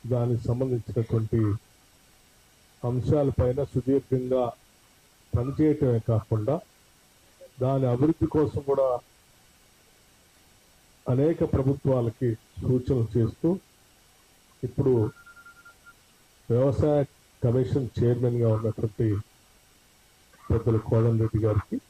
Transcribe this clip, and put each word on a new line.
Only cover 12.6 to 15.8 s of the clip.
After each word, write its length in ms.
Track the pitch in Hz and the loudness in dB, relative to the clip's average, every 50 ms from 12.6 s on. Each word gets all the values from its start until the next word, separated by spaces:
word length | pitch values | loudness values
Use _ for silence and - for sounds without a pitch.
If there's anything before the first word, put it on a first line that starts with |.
సూచనలు 460 | 110 - 127 123 - - 139 123 113 - - | -2 0 0 0 0 0 0 0 0 0 0
చేస్తూ 340 | 123 113 107 - _ - 165 190 185 _ _ _ _ _ _ _ _ _ _ _ _ _ _ _ _ _ _ _ _ | 0 0 0 -2 _ -2 -2 -2 -2 _ _ _ _ _ _ _ _ _ _ _ _ _ _ _ _ _ _ _ _
ఇప్పుడు 300 | - 123 - - 139 135 127 113 107 104 - - - - - - - - - - - - - _ | -10 -6 -4 0 2 2 2 2 0 -2 -4 -12 -20 -20 -20 -20 -20 -20 -20 -20 -20 -20 -20 _